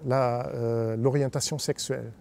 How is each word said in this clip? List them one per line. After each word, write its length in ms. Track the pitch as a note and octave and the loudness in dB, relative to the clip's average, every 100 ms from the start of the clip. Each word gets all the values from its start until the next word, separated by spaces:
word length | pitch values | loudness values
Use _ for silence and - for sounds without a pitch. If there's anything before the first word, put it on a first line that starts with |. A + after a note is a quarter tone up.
| C#3+ | 0
la, 420 | C3 B2+ A#2+ C#3 | 2 4 2 -2
euh, 480 | B2+ A#2 A#2 A2+ A2+ | -2 0 2 0 2
l'orientation 640 | B2+ C#3 C3+ C#3+ - D3+ | 2 2 2 0 -2 -2
sexuelle. 540 | - D3 - C3 A#2 A2 | -2 -4 -4 -4 -6 -14